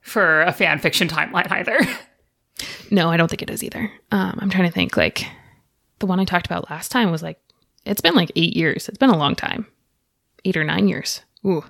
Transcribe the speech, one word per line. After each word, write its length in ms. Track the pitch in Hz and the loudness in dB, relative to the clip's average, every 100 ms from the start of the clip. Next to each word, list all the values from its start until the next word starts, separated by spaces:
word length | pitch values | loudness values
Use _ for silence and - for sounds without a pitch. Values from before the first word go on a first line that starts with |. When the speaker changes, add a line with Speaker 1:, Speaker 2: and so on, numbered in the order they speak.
Speaker 1:
for 400 | - 220 175 156 | -4 0 4 4
a 100 | 170 | 2
fan 280 | 175 180 151 | 2 0 2
fiction 280 | 165 - 175 | 0 0 0
timeline 420 | 160 151 180 - | 0 -2 -2 -2
either. 260 | 190 - 254 - - - _ _ _ | -2 0 0 0 -2 -14 _ _ _
<laughs> 560 | _ - - - - | _ -16 -14 -14 0
Speaker 2:
No, 180 | 202 165 | 2 4
I 60 | 165 | 4
don't 140 | 165 | 2
think 120 | - | 0
it 80 | - | -6
is 140 | - | -8
either. 280 | - - 208 - _ | -8 -6 -8 -10 _
Um, 280 | 202 190 - | -2 -2 -2
I'm 80 | 196 | -2
trying 180 | 185 175 | 2 2
to 40 | |
think, 260 | - 85 - | 2 0 2
like, 280 | 82 - - - - _ _ _ _ _ | 0 0 -10 -14 -20 _ _ _ _ _
the 80 | 196 | 0
one 120 | 185 | 0
I 60 | 190 | 0
talked 200 | 180 - | -2 -2
about 240 | 170 - | -6 -6
last 200 | 156 - | -12 -4
time 220 | 254 208 | 0 0
was, 100 | 160 | 0
like, 180 | 165 160 _ _ _ _ - | -6 -14 _ _ _ _ -6
it's 160 | 202 | 0
been, 140 | - 302 | 2 4
like, 160 | 170 - | 2 0
eight 220 | 165 - | 0 0
years. 320 | 160 - - | 0 -2 -8
It's 80 | - | 2
been 120 | 269 | 4
a 80 | 170 | 4
long 180 | 143 - | 2 -2
time. 320 | - - 214 _ _ _ _ _ _ _ | -4 -6 -10 _ _ _ _ _ _ _
Eight 140 | 185 170 | -4 -2
or 60 | |
nine 240 | 156 165 196 | -2 2 0
years. 340 | - - - _ _ 196 | 0 -6 -10 _ _ -2
Ooh. 180 | 165 | -2